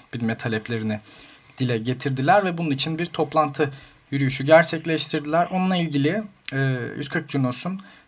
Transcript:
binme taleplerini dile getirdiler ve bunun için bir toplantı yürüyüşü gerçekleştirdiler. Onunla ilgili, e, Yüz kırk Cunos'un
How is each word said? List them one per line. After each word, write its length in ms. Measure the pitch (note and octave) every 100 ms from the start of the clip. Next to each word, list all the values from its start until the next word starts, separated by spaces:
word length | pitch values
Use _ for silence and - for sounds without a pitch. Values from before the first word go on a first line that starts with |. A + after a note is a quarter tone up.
| -
binme 240 | A#2+ A2+ A2+
taleplerini 640 | A#2+ A2 G#2+ A2+ A2 G#2+ - - - - - -
dile 200 | B2+ A#2
getirdiler 680 | A2+ B2+ C#3+ C3 C3+ G3 F#3+
ve 120 | E3+
bunun 140 | E3
için 280 | C#3 D#3+ D#3+
bir 60 | E3+
toplantı 680 | - D#3+ D#3+ D3 C#3+ C#3+ - - - -
yürüyüşü 320 | C#3 C3+ C3
gerçekleştirdiler. 1040 | C#3 D#3+ E3 E3 E3 D#3 - D#3 D3 D#3+ F3
Onunla 240 | F#3 F#3 F3+
ilgili, 480 | E3 C#3+ C#3+ G3+ G#3 - -
e, 240 | C3+ C3+ B2+ A2+ -
Yüz 120 | C#3+
kırk 200 | E3+ C#3+
Cunos'un 520 | C#3+ B2+ B2+ F3 F#3+ - -